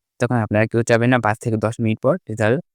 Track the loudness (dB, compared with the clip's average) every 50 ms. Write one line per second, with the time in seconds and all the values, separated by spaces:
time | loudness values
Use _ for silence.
0 | _ _ _ -6 -4 -2 0 -2 -2 0 0 0 0 0 0 -2 0 2 2 2
1 | 4 2 2 2 2 0 -2 -2 -2 -4 -2 -2 -2 -2 -2 -2 -2 -2 -2 -2
2 | -2 -2 -2 -2 _ -8 -6 -2 0 0 0 0 -2 _ _